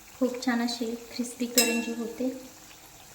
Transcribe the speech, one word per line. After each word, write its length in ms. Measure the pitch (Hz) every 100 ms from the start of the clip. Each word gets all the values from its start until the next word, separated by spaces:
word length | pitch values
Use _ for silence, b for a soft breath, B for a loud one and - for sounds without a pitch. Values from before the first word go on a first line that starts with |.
| - -
खूप 280 | 247 247 262
छान 160 | 233
अशी 320 | 233 - 226
क्रिस्पी 520 | 240 - - 240 - 240
करंजी 480 | - 233 233 233
होते. 480 | 233 220 - 254 - - - - - - - -